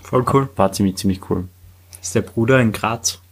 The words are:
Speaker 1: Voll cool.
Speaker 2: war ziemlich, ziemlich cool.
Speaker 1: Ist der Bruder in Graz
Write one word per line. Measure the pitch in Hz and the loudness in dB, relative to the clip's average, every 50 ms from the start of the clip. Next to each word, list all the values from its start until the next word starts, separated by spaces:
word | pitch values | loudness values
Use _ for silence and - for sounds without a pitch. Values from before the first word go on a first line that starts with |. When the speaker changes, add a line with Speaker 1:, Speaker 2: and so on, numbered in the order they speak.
| - | -8
Speaker 1:
Voll | - - 127 123 - - | -2 -2 0 0 2 2
cool. | 139 135 135 - | 2 0 0 0
Speaker 2:
war | - 95 95 - | 0 0 0 2
ziemlich, | - 101 95 92 | 0 0 0 0
ziemlich | - - 98 92 92 - - | 0 -2 -2 -2 -2 -4 -6
cool. | 101 95 92 92 _ _ - - - _ _ - - - - | -4 -4 -6 -8 _ _ -20 -20 -20 _ _ -20 -20 -16 -10
Speaker 1:
Ist | - - | -4 -2
der | 117 | -2
Bruder | 101 - - - 113 113 131 131 | -2 -2 -2 -2 2 4 4 4
in | 123 113 101 | 4 2 0
Graz | - - 107 117 - - - - - _ _ | 0 -4 -4 -4 -4 -6 -8 -8 -8 _ _